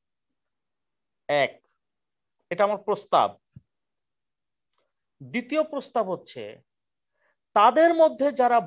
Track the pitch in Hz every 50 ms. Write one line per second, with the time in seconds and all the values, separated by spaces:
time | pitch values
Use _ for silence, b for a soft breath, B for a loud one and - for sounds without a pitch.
0 | _ _ _ _ _ _ _ _ _ _ _ _ _ _ _ _ _ _ _ _
1 | _ _ _ _ _ - 147 147 135 123 - _ _ _ _ _ _ _ _ _
2 | _ _ _ _ _ _ _ _ _ _ 175 170 208 202 208 196 208 - 208 -
3 | - - - 160 113 101 - - _ _ _ - - _ _ _ _ _ _ _
4 | _ _ _ _ _ _ _ _ _ _ _ _ _ _ _ _ _ _ _ _
5 | _ _ _ _ 139 123 135 240 240 247 294 311 302 311 302 277 - - - 240
6 | 214 185 180 165 175 - - 127 107 104 113 131 _ _ _ _ _ _ _ _
7 | _ _ _ _ _ _ _ _ _ _ _ 214 208 233 247 294 330 339 339 320
8 | 320 311 247 - 262 285 277 - 254 240 240 233 196